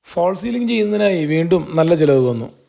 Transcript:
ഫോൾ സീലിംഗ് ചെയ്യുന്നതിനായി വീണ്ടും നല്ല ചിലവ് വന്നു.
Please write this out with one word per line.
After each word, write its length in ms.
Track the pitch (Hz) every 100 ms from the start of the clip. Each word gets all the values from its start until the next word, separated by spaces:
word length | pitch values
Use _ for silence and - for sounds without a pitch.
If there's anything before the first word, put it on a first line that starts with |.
| -
ഫോൾ 280 | - 175 185
സീലിംഗ് 340 | 226 240 240
ചെയ്യുന്നതിനായി 500 | 226 208 208 202 180 151
വീണ്ടും 360 | 160 165 180 151 160
നല്ല 160 | 160 165
ചിലവ് 280 | 147 135 127
വന്നു. 240 | 117 127 _